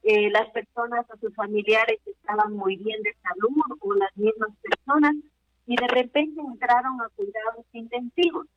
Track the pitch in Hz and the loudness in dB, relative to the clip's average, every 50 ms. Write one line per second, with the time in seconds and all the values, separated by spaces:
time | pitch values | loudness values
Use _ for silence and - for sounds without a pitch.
0 | - 214 214 208 208 208 202 220 220 220 - 233 220 _ _ 240 233 240 240 240 | 4 4 4 4 4 4 2 2 0 0 -4 -8 -8 _ _ -6 -4 -2 -2 -4
1 | 240 _ 226 214 233 214 185 - 214 208 214 208 202 214 427 220 - - 440 427 | -4 _ -10 -8 -8 -8 -4 -4 -6 -2 -2 -2 2 4 4 4 4 2 0 -4
2 | _ - - _ _ - 208 208 208 208 214 202 196 190 196 - 196 214 220 214 | _ -16 -16 _ _ -4 0 0 0 0 0 -2 -2 -2 -2 -2 -4 -6 -4 -4
3 | 214 214 - _ _ 180 175 185 214 233 277 302 311 262 233 202 - 196 202 196 | -8 -10 -12 _ _ -8 -6 0 0 2 2 2 0 0 -2 -6 -4 0 2 2
4 | 196 196 _ 196 208 220 220 220 220 214 208 _ _ - 226 - _ 254 277 302 | 2 0 _ 0 0 0 2 0 -4 -6 -6 _ _ -4 -4 -4 _ 2 4 4
5 | 294 294 302 302 - _ _ _ _ _ _ _ _ - 240 247 254 247 254 254 | 6 4 4 0 -6 _ _ _ _ _ _ _ _ -4 -2 0 0 2 2 2
6 | 247 247 _ 285 302 311 302 311 294 285 240 208 226 233 240 240 247 262 262 247 | 0 2 _ 0 0 0 -2 -8 -8 -8 -8 -6 2 4 4 4 4 0 -4 -6
7 | 233 220 _ - 202 202 202 220 214 220 226 220 233 _ _ 233 226 233 233 247 | -8 -10 _ -6 -6 -6 -6 -4 -4 -4 -6 -6 -16 _ _ -14 -12 -8 -6 -6
8 | 247 240 _ - 349 339 320 - - _ _ | -6 -6 _ 2 0 2 0 -2 -10 _ _